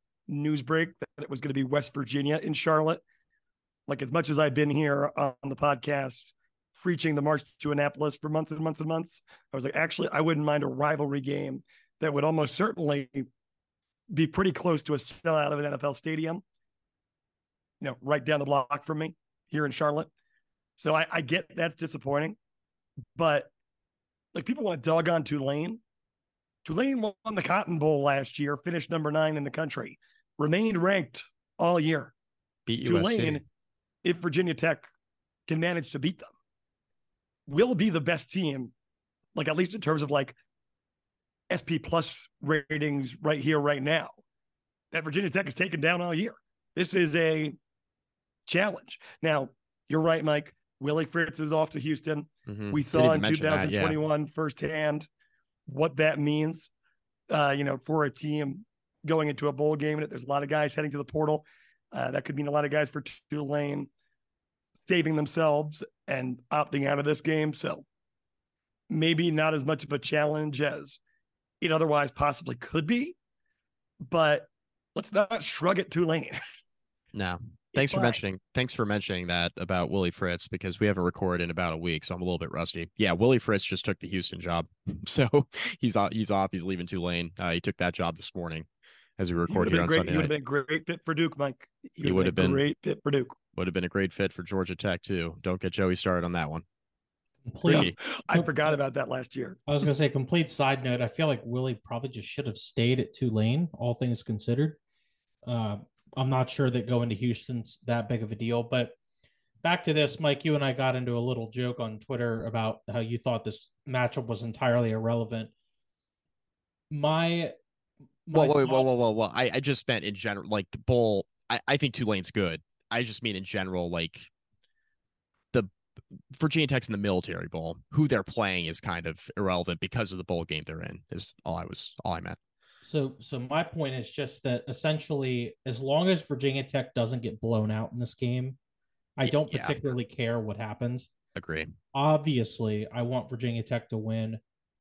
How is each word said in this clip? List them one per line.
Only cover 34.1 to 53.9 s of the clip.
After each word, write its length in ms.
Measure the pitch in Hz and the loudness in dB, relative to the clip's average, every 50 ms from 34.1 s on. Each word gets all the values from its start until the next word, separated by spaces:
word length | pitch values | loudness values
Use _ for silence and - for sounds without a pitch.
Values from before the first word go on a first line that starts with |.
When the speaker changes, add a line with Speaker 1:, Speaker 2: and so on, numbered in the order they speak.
| 175 170 | -2 0
Speaker 1:
Virginia 360 | 175 175 135 160 185 175 151 | 0 -2 0 2 2 0 0
Tech 320 | - - 165 151 - - - _ _ _ _ _ _ _ _ _ _ - - | 0 2 0 0 0 -4 -20 _ _ _ _ _ _ _ _ _ _ -6 -2
can 100 | 160 160 | -2 0
manage 320 | 165 175 180 170 139 - | 0 0 0 -2 -4 -6
to 80 | - 147 | -6 -2
beat 200 | 135 143 - - | -2 -2 -2 -4
them, 100 | - - _ _ _ _ _ _ _ _ _ _ _ _ _ _ _ _ _ _ _ _ _ _ _ | -12 -20 _ _ _ _ _ _ _ _ _ _ _ _ _ _ _ _ _ _ _ _ _ _ _
will 300 | - 139 156 226 247 254 | -4 2 4 4 4 4
be 140 | 156 196 220 | 2 2 2
the 100 | 165 160 | 2 2
best 320 | 139 170 170 151 - - | 0 0 -2 -2 -4 -6
team, 400 | - 185 185 156 139 131 127 110 _ _ _ _ _ _ _ _ _ _ _ _ - | -4 -2 -2 -2 -2 -4 -6 -10 _ _ _ _ _ _ _ _ _ _ _ _ -6
like, 140 | - 151 151 | -4 -2 0
at 80 | 156 165 | 2 2
least 160 | 185 175 190 | 0 0 0
in 80 | 220 | -4
terms 200 | 180 - 160 151 | 0 2 2 2
of, 100 | 151 139 | 2 0
like, 220 | 147 143 139 - - _ _ _ _ _ _ _ _ _ _ _ _ _ _ _ _ _ _ _ _ _ _ - | 0 0 0 -2 -8 _ _ _ _ _ _ _ _ _ _ _ _ _ _ _ _ _ _ _ _ _ _ -4
S 120 | 180 175 | -4 -4
P 180 | - - 170 151 | -2 -2 -2 -2
Plus 500 | - - 170 165 160 - - - - - _ - | -2 2 0 0 0 0 -6 -12 -16 -20 _ -8
ratings 760 | - 139 156 151 139 - 156 151 147 151 143 143 135 123 120 - | -2 0 0 0 0 -2 -4 -2 0 0 0 -2 -4 -6 -8 -4
right 200 | - 151 156 143 | 0 0 0 2
here, 180 | 127 147 156 147 | 2 2 2 4
right 240 | 143 147 147 139 131 | 4 2 0 0 2
now, 280 | 147 160 160 143 - - _ _ _ _ _ _ _ _ _ _ _ _ _ _ _ - | 0 0 0 0 -4 -14 _ _ _ _ _ _ _ _ _ _ _ _ _ _ _ -6
that 100 | 165 156 | -4 -4
Virginia 260 | 156 143 185 202 170 | -2 -2 0 0 0
Tech 160 | 127 190 196 | 0 -2 -2
has 100 | - 127 | -2 -2
taken 260 | - 185 175 165 160 | -4 -2 -2 -2 0
down 180 | 143 160 180 175 | 0 2 2 0
all 140 | 175 175 165 | 0 -2 -2
year. 220 | 156 208 233 - - _ _ _ _ _ _ - | -2 -2 -4 -6 -12 _ _ _ _ _ _ -4
This 180 | - 185 - 180 | -4 -4 0 2
is 240 | 190 175 156 147 170 | 2 2 4 4 2
a 360 | 165 160 160 156 156 151 - - _ _ _ _ _ _ _ _ _ _ _ _ _ _ _ _ _ - | 2 2 2 0 -2 -4 -6 -10 _ _ _ _ _ _ _ _ _ _ _ _ _ _ _ _ _ -2
challenge. 520 | - 170 196 214 185 - - - - - - - - - | 0 0 2 0 -2 -6 -12 -16 -20 -20 -20 -20 -12 -2
Now, 280 | - 160 151 147 135 - _ _ _ _ _ _ _ - | 0 2 2 2 0 -2 _ _ _ _ _ _ _ 0
you're 100 | - 160 | 2 2
right, 240 | 160 165 160 165 156 | 4 4 4 4 2
Mike. 300 | 156 147 151 147 - - _ _ _ _ - | 2 2 2 0 -4 -14 _ _ _ _ -6
Willie 220 | 135 143 151 160 160 | -2 0 0 0 0
Fritz 380 | 156 - 170 165 156 - - | 0 0 -2 -2 -2 -2 -4
is 100 | 156 151 | -4 0
off 200 | 160 156 156 156 | 2 2 2 2
to 80 | - 151 | -2 -6
Houston. 500 | 123 156 151 127 - 156 156 147 147 - _ _ - - | -4 -2 -4 -2 -2 -4 -4 -4 -4 -10 _ _ -14 -14
Speaker 2:
Mm-hmm. 240 | 104 104 107 104 | -10 -8 -6 -2
Speaker 1:
We 120 | 101 151 139 | 0 0 0
Speaker 2:
Didn't 80 | - | 2
Speaker 1:
saw 80 | - 160 | 4 6
Speaker 2:
even 140 | 156 160 160 | 6 6 6
Speaker 1:
in 60 | 151 | 6
Speaker 2:
mention 240 | - - 156 151 - 156 | 4 2 2 2 2 2
that, 40 | |
yeah. 40 | 151 | 2
Speaker 1:
two 60 | - - | 2 2
thousand 180 | - - - | 2 2 2
twenty-one 460 | 95 180 | 2 2